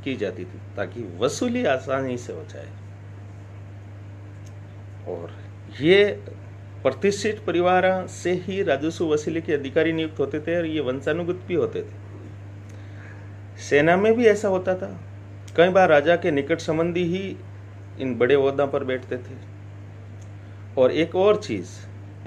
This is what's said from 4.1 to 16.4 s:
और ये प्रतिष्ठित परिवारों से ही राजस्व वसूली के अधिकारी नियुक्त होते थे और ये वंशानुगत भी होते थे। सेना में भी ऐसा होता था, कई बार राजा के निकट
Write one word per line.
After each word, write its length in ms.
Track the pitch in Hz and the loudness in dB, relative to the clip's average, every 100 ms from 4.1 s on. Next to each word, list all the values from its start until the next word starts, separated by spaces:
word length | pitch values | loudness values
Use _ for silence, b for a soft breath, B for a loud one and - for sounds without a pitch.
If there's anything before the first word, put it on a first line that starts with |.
| - - - - - - - - - 87 | -14 -14 -14 -14 -14 -14 -14 -14 -12 -8
और 280 | 87 82 - - - - - | -8 -8 -12 -14 -14 -14 0
ये 440 | 151 196 202 - - - - - - - | 6 8 6 2 -8 -14 -14 -14 -14 -2
प्रतिष्ठित 600 | 135 127 196 202 214 214 - | 0 2 2 2 0 -2 0
परिवारों 600 | 170 180 185 185 185 180 | 2 4 6 4 2 -2
से 260 | - 175 | -4 0
ही 300 | 180 185 190 | 0 -2 -2
राजस्व 460 | 175 135 156 160 165 | 2 2 0 0 2
वसूली 340 | 147 165 165 | 2 0 -4
के 100 | 165 | 0
अधिकारी 400 | 147 131 160 165 | -2 0 2 2
नियुक्त 260 | 160 160 151 | 2 0 -2
होते 220 | 139 156 | -2 -2
थे 160 | 151 175 | 0 0
और 100 | 160 | 0
ये 140 | 156 | 0
वंशानुगत 600 | 127 131 156 160 170 180 - | 0 -2 0 0 -2 -4 -2
भी 60 | |
होते 280 | 170 117 - | 0 0 -2
थे। 220 | - - - - - - - - - B B B B B B B - - | -6 -10 -14 -14 -14 -14 -14 -14 -14 B B B B B B B -16 -12
सेना 380 | - 143 156 185 | 2 6 6 6
में 180 | 214 | 6
भी 120 | 226 233 | 6 6
ऐसा 220 | 208 208 | 6 4
होता 260 | 185 185 | 2 0
था, 260 | 185 196 190 - - - - - - | -2 -4 -10 -14 -14 -14 -14 0 6
कई 120 | 180 | 6
बार 200 | 185 180 | 8 8
राजा 280 | 147 143 170 | 8 8 6
के 140 | 175 | 4
निकट 280 | 143 | 2